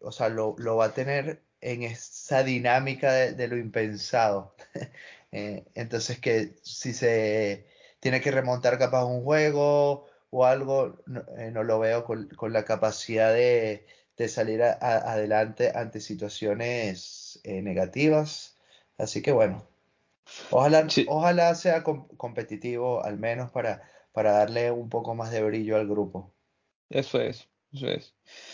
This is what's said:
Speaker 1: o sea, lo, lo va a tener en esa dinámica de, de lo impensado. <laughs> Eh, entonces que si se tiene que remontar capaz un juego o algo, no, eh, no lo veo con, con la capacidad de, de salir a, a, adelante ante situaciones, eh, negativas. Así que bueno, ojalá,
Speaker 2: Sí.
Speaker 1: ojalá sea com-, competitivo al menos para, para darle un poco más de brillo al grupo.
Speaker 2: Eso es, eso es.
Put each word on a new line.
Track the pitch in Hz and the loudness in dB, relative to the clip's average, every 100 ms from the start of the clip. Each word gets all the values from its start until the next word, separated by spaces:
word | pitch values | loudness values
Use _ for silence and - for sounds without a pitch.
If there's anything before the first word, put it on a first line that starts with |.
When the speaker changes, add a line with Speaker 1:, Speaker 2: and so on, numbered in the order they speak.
Speaker 1:
o | - | -14
sea, | - 113 | -4 -2
lo, | 113 110 107 | 0 -2 -4
lo | 117 113 | 0 2
va | 110 | 2
a | |
tener | 135 131 139 143 - _ _ | 0 -4 -2 -4 -10 _ _
en | 127 120 | -8 -6
esa | 117 117 - - - 139 | -8 -10 -16 -16 0 2
dinámica | 131 127 120 127 135 135 139 | 2 2 2 2 2 0 2
de, | 131 127 | 4 2
de | - 120 | -2 -4
lo | 120 | -4
impensado. | 113 113 110 104 - 123 110 98 98 - - | -4 -4 -4 -4 -2 2 2 0 -4 -16 -18
<laughs> | - - - - - _ | -14 -14 -16 -20 -20 _
Eh, | 104 104 98 - | -10 -10 -10 -12
entonces | - 117 117 - 123 | -12 -6 -6 -6 -4
que | - 113 107 - | 0 0 0 -8
si | - - 131 | -16 -10 -8
se | 120 123 113 107 107 104 101 - _ _ _ | 0 2 2 2 2 0 -4 -12 _ _ _
tiene | 131 131 | -2 0
que | 143 | 0
remontar | 131 127 123 123 127 | 0 0 0 2 2
capaz | 123 127 | 2 2
un | 123 123 | 0 -2
juego | 127 156 151 143 147 147 143 143 - _ _ | 0 2 2 2 4 4 4 0 -6 _ _
o | 127 127 | 2 4
algo, | 135 135 135 131 - | 4 2 0 0 -4
no, | - 123 - 117 | -14 -12 -12 -12
eh, | 113 | -8
no | 113 | -4
lo | 113 110 | 0 2
veo | 113 117 | 2 0
con, | 117 110 101 | -2 -6 -8
con | - 110 | -8 -2
la | 113 | -2
capacidad | 104 107 107 107 - 110 113 | 0 0 0 -2 -2 2 4
de, | 117 123 120 110 104 - _ _ - | 6 6 4 2 -4 -12 _ _ -6
de | 113 | -4
salir | 120 110 110 | -2 -2 2
a, | 120 - | 2 2
a, | 123 113 - | 2 0 0
adelante | 110 107 107 110 107 120 | -2 2 2 2 0 0
ante | - 113 110 | 0 -6 -10
situaciones, | - 98 104 - 107 104 120 120 107 92 - - - - | -10 -8 -8 -4 -2 -2 -2 -2 -4 -6 -12 -16 -18 -16
eh, | - 95 | -10 -6
negativas. | 101 90 92 135 151 156 151 - - _ _ _ _ - | -4 -2 -2 2 4 4 2 -6 -16 _ _ _ _ -8
Así | 107 - | -6 -4
que | - | 2
bueno, | 131 104 95 - _ _ _ _ _ - - - | 4 4 0 -12 _ _ _ _ _ -20 -18 0
ojalá, | 127 143 156 156 | 4 6 6 6
Speaker 2:
Sí. | 147 - | 2 2
Speaker 1:
ojalá | 151 175 175 170 170 | 2 4 4 4 4
sea | 185 165 | 2 2
com-, | 160 147 - - | 0 -4 -6 -12
competitivo | 120 117 113 107 120 120 123 120 | -10 -8 -8 -8 -6 -4 -2 -2
al | - 104 | -4 -4
menos | 113 120 123 | -4 -4 -4
para, | 127 113 98 - _ _ | -4 -4 -4 -10 _ _
para | 110 107 | 0 4
darle | 104 107 117 120 | 4 4 2 0
un | 120 117 | -2 -4
poco | 117 117 117 | -6 -4 -6
más | 113 | -4
de | 117 | -2
brillo | 107 110 107 110 | 0 0 0 0
al | 104 | 0
grupo. | 104 92 92 - _ _ _ _ _ - | -2 -4 -6 -14 _ _ _ _ _ -6
Speaker 2:
Eso | 135 135 123 | -4 -2 -2
es, | 117 113 - _ _ | -2 -6 -16 _ _
eso | 139 127 | -8 -6
es. | - - _ _ - - | -6 -8 _ _ -20 -20